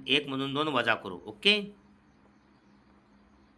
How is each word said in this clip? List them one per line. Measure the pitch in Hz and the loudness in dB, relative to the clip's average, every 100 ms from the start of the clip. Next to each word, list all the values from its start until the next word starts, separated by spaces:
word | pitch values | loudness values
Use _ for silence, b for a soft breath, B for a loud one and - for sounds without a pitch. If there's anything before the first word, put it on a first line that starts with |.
| - | 0
एक | 139 143 | 0 0
मधून | 135 139 | -4 -2
दोन | 135 156 | -2 0
वजा | 131 117 | 2 2
करू. | 113 101 87 104 | 0 -2 -12 -12
ओके, | - 202 208 202 - - _ _ _ _ _ _ _ _ _ _ _ _ _ _ _ _ | -2 2 2 0 -12 -20 _ _ _ _ _ _ _ _ _ _ _ _ _ _ _ _